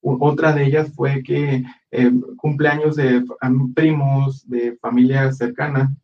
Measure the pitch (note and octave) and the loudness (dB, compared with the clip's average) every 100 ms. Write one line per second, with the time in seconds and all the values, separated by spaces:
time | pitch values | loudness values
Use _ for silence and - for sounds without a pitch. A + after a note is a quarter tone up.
0 | - B2+ D3 C#3+ D#3 D3 C#3 D3+ D3+ - | -2 0 0 2 0 2 2 0 -2 -4
1 | C#3 C#3 B2+ C#3+ D3 C3 B2 - _ A#2 | -2 -2 -2 -2 0 -2 -4 -14 _ 0
2 | B2 B2 - - D#3 C#3 D3+ D3 D3+ D3 | 2 2 -2 -6 -4 0 0 2 -2 0
3 | C3+ B2 B2 - C3 C#3 C3 D#3+ D#3+ D3+ | 2 2 0 -6 0 0 0 2 2 2
4 | C#3 C#3 C3+ C3 - A#2+ A#2+ A#2+ A#2 A#2+ | 0 0 -2 -4 -8 -4 -4 -6 -2 2
5 | B2+ C3+ C3+ C3 A#2+ - D3 C#3 C#3 C#3 | 4 4 0 0 -4 -4 -2 0 0 -2